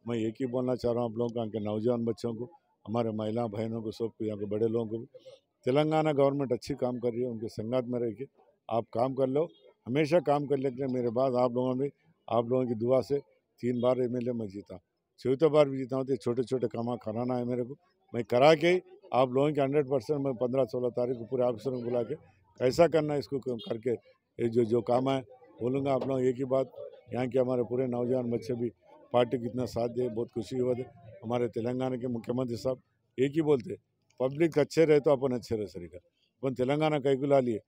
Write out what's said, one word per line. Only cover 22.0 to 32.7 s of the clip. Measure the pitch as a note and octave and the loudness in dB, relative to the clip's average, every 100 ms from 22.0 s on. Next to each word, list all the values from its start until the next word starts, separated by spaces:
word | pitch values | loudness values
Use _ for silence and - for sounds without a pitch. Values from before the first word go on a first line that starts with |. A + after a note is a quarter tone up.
के | A#2 - - _ _ _ | -4 -8 -12 _ _ _
कैसा | B2+ C3 E3+ | 0 6 6
करना | D#3+ D3+ | 6 2
है | D3 | -2
इसको | - C#3 | -2 -6
क-, | B2+ A#2 | -4 -8
करके | - A#2 B2 | -6 -4 -2
ये | A2 _ _ _ - A#2+ | -4 _ _ _ -4 0
जो, | A2+ | 2
जो | A2+ A#2+ | 4 2
काम | A#2 A#2+ C3 | 2 0 2
है | C3+ B2+ - - - | -2 -4 -20 -20 -6
बोलूँगा। | A#2 C3+ C#3 | -2 -2 0
आप | C3 A#2+ | 0 0
लोग | C3+ | 0
एक | B2+ B2 | 0 0
ही | C3+ | 0
बात, | C3 C3 - - - - | 0 0 -6 -16 -16 -8
यहाँ | A#2 B2+ | -4 0
के | B2+ | 2
हमारे | B2+ B2+ A#2 | 2 0 0
पूरे | B2 C3 | -2 -2
नौजवान | A#2+ B2 B2+ A#2+ | -2 0 0 0
बच्चे | A#2 - A#2+ | -4 -4 -4
भी | A#2+ - _ - - | -4 -6 _ -20 0
पार्टी | A#2+ A#2+ C3 | 2 2 -2
को | A#2 | -4
इतना | A#2 B2 | -4 -4
साथ | A#2 A#2 | -2 -4
दे, | A#2 B2 | -2 -4
बहुत | A2 A#2+ | -4 -6
खुशी | - A2 C3 | -6 -6 -2
की | |
बात | B2+ B2 | 0 -2
है। | B2+ - - - | -4 -14 -20 -16
हमारे | A2 A#2+ A#2+ | -4 0 0
तेलंगाना | - A2+ B2+ C3 B2+ | -2 -4 -2 -4 -4
के | B2+ | -4
मुख्यमंत्री | A#2 G#2+ B2 C3 A#2 | -6 -4 -4 -2 -4
साहब | C3 | -4